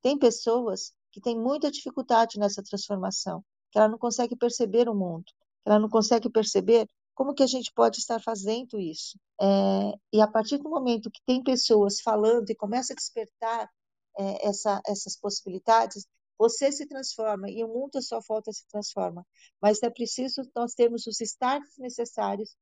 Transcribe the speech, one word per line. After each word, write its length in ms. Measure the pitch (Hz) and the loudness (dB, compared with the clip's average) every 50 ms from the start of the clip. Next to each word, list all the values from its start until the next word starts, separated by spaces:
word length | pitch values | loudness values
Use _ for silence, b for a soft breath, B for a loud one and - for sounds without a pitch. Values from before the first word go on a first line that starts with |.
Tem 160 | _ 247 285 285 | _ 0 0 6
pessoas 720 | 277 240 226 - - 233 226 247 247 226 190 - - - _ _ _ _ | 4 4 4 4 0 0 0 2 0 -2 -4 -6 -8 -14 _ _ _ _
que 100 | _ 202 | _ -8
têm 180 | - 247 233 226 | -6 -4 -4 -2
muita 300 | 226 247 285 302 302 294 | -2 -2 -2 0 -2 -2
dificuldade 680 | 285 - - 277 - - 254 - 240 226 233 233 - 208 | -4 -4 -12 -10 -8 -8 -2 2 4 4 4 4 2 -2
nessa 240 | 208 202 202 - 196 | -2 -2 -2 -4 -10
transformação, 800 | - - 196 - - 202 190 185 190 190 - - 190 175 180 202 _ _ _ _ _ | -8 -8 -10 -6 -6 -6 -4 -4 -4 -4 -6 -6 -6 -8 -10 -12 _ _ _ _ _
que 60 | _ 208 | _ 4
ela 100 | 214 214 | 4 4
não 120 | 220 226 | 4 0
consegue 360 | - 240 240 - 240 233 240 | -4 -4 -2 -2 -2 -4 -2
perceber 540 | 240 - 240 233 - 240 208 190 233 240 233 | -2 -2 -2 0 0 -2 2 4 2 2 4
o 60 | 220 | 2
mundo, 300 | 202 190 180 170 165 175 | -2 -2 -2 -4 -8 -10
que 440 | _ _ _ _ _ _ _ _ - | _ _ _ _ _ _ _ _ 4
ela 100 | 208 214 | 4 4
não 100 | 214 214 | 4 4
consegue 380 | 220 226 214 220 240 233 226 233 | 2 2 4 4 2 2 0 2
perceber 600 | - 226 214 214 - 202 185 190 233 233 214 - _ _ _ _ _ | 0 2 0 2 0 0 4 6 6 4 4 2 _ _ _ _ _
como 220 | - 269 277 285 | -4 -4 -4 2
que 80 | 277 269 | 2 2
a 40 | 247 | 2
gente 240 | 254 254 240 - | 2 -2 -6 -6
pode 280 | _ - 233 233 226 - | _ 4 4 4 4 0
estar 200 | - - 233 226 | -6 -4 -4 -4
fazendo 600 | - - 226 202 190 202 220 240 262 247 - 214 | -4 -6 -6 -4 -4 -4 -4 -4 -6 -8 -8 -6
isso. 400 | 190 165 160 - - - - - _ _ _ - | -6 -6 -8 -10 -12 -14 -16 -18 _ _ _ 0
É, 540 | 190 196 196 196 196 196 190 196 202 202 - - _ _ | 2 4 4 4 4 4 2 2 0 -2 -4 -8 _ _
e 100 | - 214 | 4 4
a 60 | 214 208 | 4 6
partir 300 | 214 220 214 220 285 285 | 4 -2 0 0 -2 -4
do 120 | 285 302 | -4 -4
momento 420 | 320 311 262 247 233 220 220 240 | -4 -2 0 0 -2 -2 -4 -8
que 100 | - - _ | -14 -12 _
tem 180 | - 247 254 247 | 0 0 0 2
pessoas 580 | 277 254 240 - - 233 214 202 196 202 - | 0 0 0 2 4 6 6 6 4 2 -2
falando 480 | - 233 220 214 208 220 233 240 220 202 | -2 0 0 2 4 4 4 2 0 -2
e 60 | 220 | -6
começa 380 | _ - 202 220 247 254 - 262 | _ -4 -4 -4 -4 -4 -4 -8
a 20 | |
despertar, 720 | - - - _ 233 220 214 _ _ 226 226 226 233 214 214 _ _ _ _ _ _ _ _ _ - | -10 -12 -10 _ -10 -10 -10 _ _ -6 -4 -4 -4 -6 -10 _ _ _ _ _ _ _ _ _ -6
é, 300 | 196 196 196 - - 208 | -6 -4 -4 -2 -2 -2
essa, 340 | 202 208 - 214 202 196 - - | -2 0 0 -2 -2 -2 -2 -4
essas 280 | 208 202 - 196 - - | -6 -6 -6 -12 -12 -8
possibilidades, 920 | - 202 202 - _ 196 180 185 _ - 226 226 226 208 - 208 190 _ _ _ _ _ _ _ | -6 -6 -6 -6 _ -8 -10 -6 _ 4 4 4 4 2 -4 -12 -16 _ _ _ _ _ _ _
você 340 | 214 233 226 - 285 277 | 2 2 2 2 0 0
se 140 | 285 285 302 | 0 -2 -10
transforma 640 | 294 285 262 269 - - - 220 220 208 196 190 202 | -10 -10 -10 -10 -10 -8 -4 -2 -2 -2 -4 -6 -8
e 140 | 185 214 226 | -6 -6 -6
o 40 | 226 | -6
mundo 300 | 220 240 269 285 - 277 | -4 -6 -6 -6 -6 -8
à 40 | |
sua 180 | 240 - 233 226 214 - | -6 -6 -8 -8 -6 -4
volta 240 | 220 220 214 - | -4 -4 -4 -6
se 140 | 208 - _ _ | -12 -12 _ _
transforma. 580 | - 208 202 - - 202 185 180 170 175 180 _ b b b b b _ | -10 -8 -8 -6 -6 -4 -4 -4 -6 -8 -16 _ b b b b b _
Mas 200 | - 208 214 220 - | 2 2 2 4 0
é 60 | 240 | -4
preciso 520 | 240 - 240 226 - - 254 262 247 - 262 - _ | -2 -4 -6 -6 -4 -6 -6 -6 -6 -8 -10 -8 _
nós 180 | 233 240 240 - | -4 -4 -4 2
termos 340 | - 240 233 233 233 - 226 | 2 2 2 2 -2 -8 -8
os 140 | 214 - | -8 -6
starts 560 | 226 214 - _ 254 247 269 294 285 _ _ _ | -6 -8 -6 _ -2 -2 -2 -2 -4 _ _ _
necessários 760 | 254 247 247 - 233 233 - - 208 196 202 202 220 208 _ _ | -12 -12 -8 -8 -8 -8 -4 -4 -4 -4 -2 -4 -6 -10 _ _